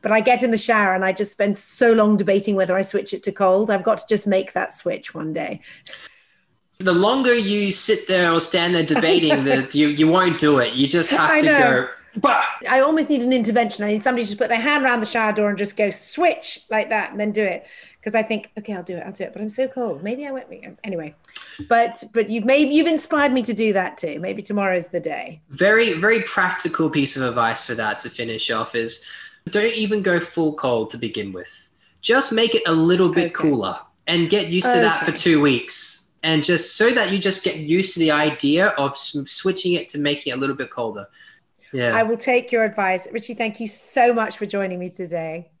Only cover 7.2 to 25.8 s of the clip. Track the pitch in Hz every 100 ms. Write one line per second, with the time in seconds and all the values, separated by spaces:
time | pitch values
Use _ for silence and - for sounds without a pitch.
7.2 | 254 240 196 208 202 - - 214 - 185
8.2 | 175 165 160 180 170 175 156 151 165 180
9.2 | 160 147 135 135 131 139 151 147 156 180
10.2 | 180 156 151 143 117 127 139 339 - 285
11.2 | 302 311 311 285 262 127 127 - _ 220
12.2 | 277 233 - - - 254 277 320 294 294
13.2 | 240 254 220 226 226 208 208 214 254 254
14.2 | 214 208 226 233 247 294 262 240 214 233
15.2 | 214 208 208 196 202 - 208 190 - -
16.2 | 349 - - - _ 220 202 220 196 202
17.2 | 208 208 202 175 - - - _ - 220
18.2 | 220 214 - - 208 196 175 175 - 196
19.2 | - - 214 214 262 262 233 143 190 254
20.2 | 285 269 - - - - - 175 151 -
21.2 | _ - - - 196 233 233 233 214 226
22.2 | 208 226 214 277 294 294 330 320 - 302
23.2 | 285 262 220 208 220 196 180 - 165 147
24.2 | 185 202 190 202 196 180 175 175 160 -
25.2 | - 165 _ 139 185 220